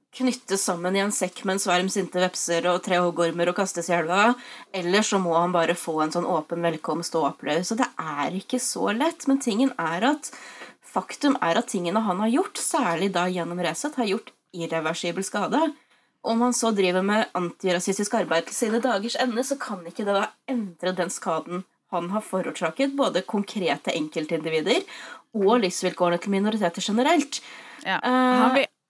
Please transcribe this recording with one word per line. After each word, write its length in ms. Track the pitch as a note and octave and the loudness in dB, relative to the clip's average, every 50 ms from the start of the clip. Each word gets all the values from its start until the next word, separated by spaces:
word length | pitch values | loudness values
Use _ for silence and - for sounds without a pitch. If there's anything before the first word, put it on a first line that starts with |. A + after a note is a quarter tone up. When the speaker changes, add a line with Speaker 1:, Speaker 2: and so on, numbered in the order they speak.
| _ _ _ | _ _ _
Speaker 1:
knyttes 480 | - B3+ B3+ - - - - G3 F#3+ - | -2 0 0 0 -2 -4 -4 -2 -2 0
sammen 320 | - F3+ E3+ F3 F#3 F#3+ | 0 -2 -2 0 0 2
i 60 | G3 G3 | 2 2
en 80 | G#3 | 0
sekk 300 | G#3 - - F#3 - - - | 0 0 -2 -4 -4 -4 -2
med 140 | F#3+ F#3+ | -2 0
en 60 | G3 - | 0 2
sverm 260 | G3+ F3 F3+ F#3 F#3+ | 2 2 2 2 2
sinte 300 | - G3+ F#3+ F3+ - F3+ F3+ | 0 -2 -4 -2 0 0 0
vepser 460 | F3+ - - - F3+ E3+ E3+ E3 F3+ | 0 0 -2 -2 0 0 2 2 2
og 120 | F3 F3+ - | 0 0 0
tre 160 | F#3 F3+ F3 F3+ | 2 2 4 4
hoggormer 460 | F3 E3 E3+ E3+ E3 E3 E3+ E3+ F3 | 2 2 2 0 0 2 2 0 0
og 60 | F3 G#3+ | 2 0
kastes 300 | G3 F#3+ - E3+ E3 F#3+ | -2 -2 -2 -6 -2 0
i 40 | E3+ | 0
elva, 320 | F3 E3 E3 F3+ G3 G#3+ A#3 B3 - - - - - - _ | 0 2 2 4 4 6 4 4 2 -4 -18 -18 -18 -18 _
eller 320 | - F#3+ E3+ F3 F#3 G#3 G#3+ | -8 -4 -2 2 2 2 2
så 160 | - G#3+ F#3+ | 4 2 0
må 140 | F#3 E3+ E3 | 2 4 4
han 160 | E3 F3 F3+ | 4 4 4
bare 240 | F3 E3+ E3 E3 F3 | 4 2 2 2 0
få 220 | - - E3+ D#3+ D#3 D#3 | -2 -2 -4 0 0 0
en 100 | D#3 D#3 | 0 0
sånn 140 | F3 E3 - | -2 0 0
åpen 340 | F#3 D#3 D#3 - E3+ E3+ E3+ | 0 0 0 -2 -4 0 0
velkomst 540 | E3+ D#3 D#3 - - D#3 E3+ E3+ - - D#3+ | 0 0 0 -4 -4 -4 -4 -4 -2 0 0
og 60 | D3+ | 0
applaus. 400 | C#3+ - - - C#3+ D3 E3+ F3+ - A3+ | 0 -2 -4 -4 -2 0 0 0 -2 0
Så 60 | A3 | -2
det 80 | - - - | -2 -2 -2
er 400 | - D#3 D#3+ D3 C#3+ C#3+ D3+ F3+ F#3+ | -8 -8 -6 -4 -4 -4 -2 -4 -6
ikke 220 | - - B3+ B3 - | -6 -4 -4 -4 -2
så 300 | - - F#3 F#3+ G3+ G#3 | -4 -4 -2 -2 0 0
lett, 320 | A#3 D4+ E4 E4+ - - | 0 0 -2 -2 -2 0
men 140 | C4+ C4+ C4+ - | 0 0 2 2
tingen 300 | A#3+ - A3 C4+ C4 - | 0 2 2 2 0 0
er 320 | - E3 D#3+ E3+ F3+ A3 | -2 -4 -4 -2 0 0
at, 220 | C4+ D4+ D4+ - - - - - - - - - - - _ _ | 0 0 0 -4 -14 -14 -14 -18 -18 -18 -18 -18 -20 -20 _ _
faktum 520 | - - F#3 - - - - - C#4+ - - | -6 -6 -6 -4 -4 -10 -2 0 0 2 2
er 180 | - E3 E3+ A3 | 2 2 2 2
at 80 | B3 | 0
tingene 380 | - - F#3+ F3 E3+ F#3+ A3 A3 | 0 -4 -4 -2 0 0 0 0
han 140 | G3+ F3+ F#3+ G#3+ | 0 0 0 0
har 80 | A3+ | 2
gjort, 300 | A#3+ D#4+ F#4+ - - - - | 2 2 0 0 -4 -6 -6
særlig 460 | - - D4+ A#3 F3 E3+ D#3 F#3+ G3+ F3+ | -2 0 2 2 2 2 0 0 0 0
da 120 | F3 F3+ | 0 0
gjennom 320 | F#3 F3+ F3+ E3+ E3+ F3 F3+ | 0 0 -2 -4 -4 -4 -2
Resett, 380 | F3+ D#3+ E3+ - - D4 D4 C4 | -2 -2 -2 -2 -6 -6 -2 -2
har 80 | A#3 | 0
gjort 240 | G#3 F#3+ A#3 - - _ _ _ _ - | 0 0 -2 -4 -10 _ _ _ _ -8
irreversibel 760 | E3+ E3 D#3+ E3 E3 D#3 D#3+ E3+ - - F3 E3 F#3 F#3+ | -8 -6 -2 -2 -2 -2 -2 -4 -2 -4 -4 -2 -2 -4
skade. 380 | - - G#3 F#3 - G#3+ C#4+ E4 D#4 - - _ _ _ _ _ _ _ _ - | -4 -2 -2 -2 2 2 2 2 2 -2 -6 _ _ _ _ _ _ _ _ -2
Om 200 | - A3+ A3+ A#3+ | 0 2 2 2
han 80 | B3 A#3+ | 2 2
så 160 | - A#3 A3+ | 2 2 2
driver 320 | G#3+ G3 F#3+ F3+ F3+ F#3 F#3+ | 2 4 4 4 4 2 2
med 240 | G3+ G#3 A3 - - - | 2 2 2 0 0 -2
antirasistisk 800 | F3+ F3 F3 - - - F#3+ F3 F3+ - G3+ F#3+ - G3+ - B3 | -4 -4 -4 -6 -2 0 0 0 2 0 0 0 0 -2 0 0
arbeid 320 | G#3+ F3+ - - E3+ E3+ | 0 0 2 0 -2 -2
til 80 | - - | -2 -4
sine 240 | - A#3+ G#3 A3 A#3 | -2 -2 0 0 0
dagers 360 | A3+ B3+ G#3+ G3 G#3 A#3 - - | 0 0 0 0 -2 -4 -2 -2
ende, 240 | C4 B3 G#3+ A3+ C4+ | -2 0 0 -2 -2
så 160 | - C#4 C#4 | -2 -4 -6
kan 240 | - - G#3 F3+ E3 | -4 -8 -8 -10 -10
ikke 240 | - - - G#3+ | -12 -8 -4 -2
det 80 | G3+ G3+ | 0 2
da 140 | G3 G#3 - - _ _ | 2 0 -2 -6 _ _
endre 460 | - C4 A#3+ G#3 F#3 E3+ - F3 F#3 F#3 | -4 -4 -4 -4 -4 -8 -4 -4 -2 0
den 160 | F#3+ E3+ F#3+ | 0 -2 -4
skaden 540 | - - - F#3+ D#3+ D#3+ - E3 F3 F#3 F#3+ _ _ _ _ - | -4 -6 -2 -2 -2 -2 -2 -6 -8 -8 -8 _ _ _ _ -6
han 180 | G3 E3+ E3+ F3 | -4 -4 -2 -2
har 120 | G3 A3 G#3+ | -4 -4 -4
forårsaket, 720 | - - F#3 F3 - - - F3+ D#3+ - - C#4 C#4 C#4 | -2 -4 -4 -2 -4 -4 -4 -4 -4 0 0 -2 0 2
både 300 | C#4 B3+ F#3 - F#3 F#3+ | 0 0 2 2 -2 -2
konkrete 640 | - - G3+ G3+ - - G#3+ F3+ D#3+ - - - - | -2 -4 -4 -4 -2 -4 -2 0 0 -2 -2 -2 -4
enkeltindivider 960 | - D#3+ D3+ D#3 - E3 D#3 D3+ E3+ D#3 D#3 E3 D#3+ D#3 D3+ F#3 C4 F#4+ - - - - - - - - _ _ - | -2 -2 -4 -4 -4 -6 -4 -2 -4 -2 -2 -2 -2 0 2 2 2 0 0 -4 -14 -16 -16 -16 -16 -18 _ _ -2
og 240 | G#3+ F#3+ G3+ A#3 B3 G3 | 2 4 6 6 6 4
livsvilkårene 560 | F#3 - - F#3+ F3+ F#3 - F3+ F3 F3 F3 - | 2 0 0 -2 -2 0 2 2 2 2 2 0
til 100 | G3+ G3 | 0 0
minoriteter 540 | F#3+ G3+ A3 - G#3+ G3+ E3+ - G3 - | 2 2 2 2 2 0 0 0 -2 -2
generelt. 540 | - G3+ A#3 C4 D4+ F4 D#4 D4 - - - - - - - - - - - - | 0 2 2 4 4 4 4 2 0 -6 -10 -10 -12 -18 -18 -18 -18 -18 -10 -4
Speaker 2:
Ja, 160 | F#3 F#3+ - | -2 -2 0
Speaker 1:
Eh, 400 | - B3 B3+ B3+ B3+ B3+ B3+ B3+ | 0 2 4 4 6 6 6 6
Speaker 2:
han 160 | B3 B3 C4 | 6 6 6
vil 160 | C#4 - - _ _ _ | 4 2 0 _ _ _